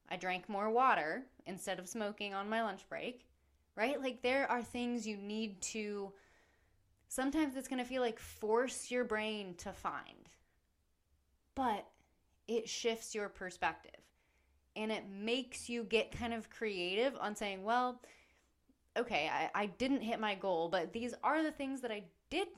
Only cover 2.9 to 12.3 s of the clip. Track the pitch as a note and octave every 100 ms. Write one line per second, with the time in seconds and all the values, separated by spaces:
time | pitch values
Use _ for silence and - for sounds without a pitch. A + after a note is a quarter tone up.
2.9 | D3+ E3+ B3 - _ _ _ _ - A#3
3.9 | C#4+ C4+ A#3 B3 C4+ C4+ B3 A3 A#3+ A#3+
4.9 | A#3+ G#3+ G3+ G3+ G#3+ A3 F#3 - A3 G#3
5.9 | G#3 G3 G3 - - _ _ _ _ _
6.9 | _ _ - C4+ D4+ D4+ C4 B3+ B3+ B3
7.9 | C4 A#3+ A3+ - - G#3+ A3+ B3+ - -
8.9 | B3 A#3+ G#3+ G#3+ G#3+ F#3+ F3 G3+ - F#3
9.9 | C#3 - - - - _ _ _ _ _
10.9 | _ _ _ _ _ _ - B3+ G3+ -
11.9 | - _ _ _